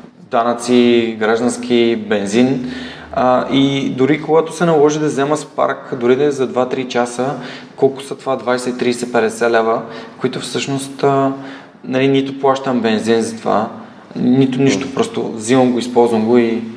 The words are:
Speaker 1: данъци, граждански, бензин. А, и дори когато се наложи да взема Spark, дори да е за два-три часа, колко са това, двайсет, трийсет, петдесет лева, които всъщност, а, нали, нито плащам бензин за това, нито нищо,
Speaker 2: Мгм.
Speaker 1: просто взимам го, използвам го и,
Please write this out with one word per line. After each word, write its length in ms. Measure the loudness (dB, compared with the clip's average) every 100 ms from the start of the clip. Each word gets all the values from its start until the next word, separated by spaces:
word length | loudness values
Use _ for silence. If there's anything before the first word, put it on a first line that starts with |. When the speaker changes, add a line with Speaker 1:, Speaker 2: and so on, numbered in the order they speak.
| -18 -20 -6
Speaker 1:
данъци, 840 | -2 0 -2 2 4 6 4 2 -2
граждански, 840 | 0 2 0 -2 0 2 2 0 -2
бензин. 640 | -2 0 2 2 0 -6 -10 -12 -14 -8
А, 340 | -2 2 2 2
и 380 | 2 2 0 -2
дори 320 | 0 2 0
когато 320 | 2 2 2
се 120 | 0 2
наложи 340 | 4 4 2
да 60 | -2
взема 320 | 0 0 -2
Spark, 580 | -4 -2 -2 -2 -8 -2
дори 200 | 2 4
да 80 |
е 80 | 2
за 160 | 0 -2
два-три 400 | -2 -2 -2 -4
часа, 460 | -2 -2 -2 -6 -6 -10 -14 -16 0
колко 260 | 0 0
са 140 | -10 -10
това, 180 | -6 -4
двайсет, 420 | -2 -2 -2 -2
трийсет, 360 | -2 -2 -2
петдесет 380 | 0 0 0 0
лева, 300 | 2 2 -2 -4 -14 -16 -6
които 180 | -4 -4
всъщност, 640 | -8 -6 -4 -4 -6 -2
а, 280 | 0 2 0 -2 -10 -16 -20 -16
нали, 240 | -4 0 2
нито 320 | 2 0 0
плащам 400 | 0 0 0 0
бензин 400 | 0 0 2 2
за 160 | 0 -4
това, 300 | -2 -2 -2 -8 -18 -20 -12 -2
нито 460 | 2 4 2 2
нищо, 240 | 2 0 -2
Speaker 2:
Мгм. 100 | -2
Speaker 1:
просто 360 | -2 -4 -6
взимам 400 | -6 0 4 4
го, 80 | 2
използвам 460 | 0 2 4 4 2
го 120 | 4
и, 260 | 2 0 -6